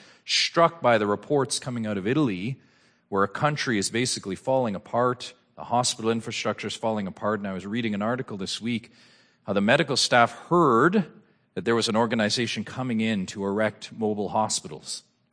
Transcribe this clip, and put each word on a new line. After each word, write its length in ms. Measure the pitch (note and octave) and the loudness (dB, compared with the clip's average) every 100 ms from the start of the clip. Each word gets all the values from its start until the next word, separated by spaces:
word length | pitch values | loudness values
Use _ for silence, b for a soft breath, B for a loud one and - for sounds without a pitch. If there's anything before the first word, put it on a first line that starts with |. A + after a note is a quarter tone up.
| B B - | B B -4
struck 560 | - - - E3+ E3 | -2 0 4 4 4
by 160 | B2 A2+ | 4 4
the 80 | G#2 | 4
reports 520 | G2+ - D3 C3 - | 0 0 0 0 -4
coming 280 | - A#2+ A2 | -6 -6 -4
out 100 | G2+ | -2
of 100 | F#2 | 0
Italy 540 | C3 C#3 F#2 G#2+ C3+ b b b b _ | 2 2 0 -6 -8 b b b b _
where 160 | G2+ | 0
a 40 | G2 | 0
country 500 | - D3 D3+ - G#2+ | 2 0 0 0 0
is 100 | F#2 | 0
basically 480 | A#2 B2 - G2+ F#2 | -2 -2 -4 -6 -6
falling 380 | - C3 A#2+ | -2 0 0
apart. 580 | F#2+ - A#2 B2 A#2+ - - _ - | -4 -4 0 0 -2 -8 -18 _ -16
The 80 | |
hospital 460 | D2+ A#2+ B2 - A2+ | -2 0 0 0 0
infrastructure 560 | A2+ A#2 A2 A2+ G#2 G#2+ | -2 -4 -4 -4 -4 -6
is 100 | - | -4
falling 300 | A2+ A2 F#2+ | -2 -2 -4
apart. 340 | - G#2 G#2+ | -4 -2 -2
And 80 | G2+ | -4
I 60 | |
was 120 | F#2+ F#2+ | -6 -6
reading 280 | A#2 A2+ | -4 -2
an 80 | G#2 | -2
article 340 | G#2+ B2 C3 G2+ | -2 -4 -6 -8
this 240 | F#2 - | -6 -6
week 320 | A2 A#2 - b b b b b | -4 -4 -6 b b b b b
how 100 | - | -4
the 80 | G2+ | 0
medical 340 | G2+ C#3+ D#3 B2+ | 4 4 4 0
staff 360 | - B2 A#2 - - | 4 6 4 2 0
heard 560 | F3 D#3+ A2+ D#3 G#3 E3 - b b b | 4 6 6 6 4 0 -8 b b b
that 100 | - | -6
there 100 | F2+ | 0
was 140 | A#2 G#2+ | 2 2
an 80 | A2 | 2
organization 640 | A#2 A#2 G#2 C3 A2+ - | 2 2 0 0 -2 -4
coming 380 | G#2 - B2 A2+ | -8 -6 -4 -2
in 240 | A2 G#2+ F#2 | 0 -2 -4
to 160 | A2 | -6
erect 460 | G2 G2 G#2+ G#2+ - | -4 0 -2 -4 -12
mobile 380 | - A2 G#2 F#2+ | -4 -2 -2 -2
hospitals 760 | A2 A2 - - D#2 - - - _ _ | 0 0 -2 -6 -14 -12 -14 -16 _ _